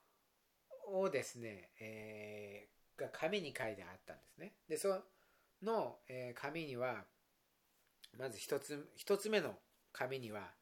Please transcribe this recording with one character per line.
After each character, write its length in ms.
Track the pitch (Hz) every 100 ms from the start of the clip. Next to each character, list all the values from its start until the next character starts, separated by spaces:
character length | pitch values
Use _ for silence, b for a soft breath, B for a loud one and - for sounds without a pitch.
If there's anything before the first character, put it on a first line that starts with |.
| b b _ _ _ _ _ - 208
を 220 | 190 190
で 140 | 131
す 120 | 107 123
ね、 340 | 113 101 85 -
え 880 | 110 110 - 214 208 214 202 202 - _ _ -
ー、 40 |
が 80 | 127
紙 320 | - 160 202
に 120 | 151 120
書 100 | 113
い 60 | 98
て 80 |
あ 40 | 87
っ 60 | 92 -
た 80 |
ん 40 | 82
で 60 | -
す 40 | -
ね。 160 | 185 - -
で、 100 | 156
そ 260 | 196 190 - b b b b _
の、 360 | 202 226 127 - -
え 260 | 127 123 120
ー、 60 |
紙 240 | 143 160 156
に 120 | 123
は、 260 | 127 110 92 _ _ _ _ _ _ _ _ _ - 110
ま 120 | 131
ず 100 | 104
一 200 | - 139
つ、 300 | - 147 151 -
一 220 | - 202
つ 120 | 214
目 120 | 214
の 140 | 139 104 - _ _
紙 280 | - 127 135
に 120 | 117
は、 220 | 104 90 -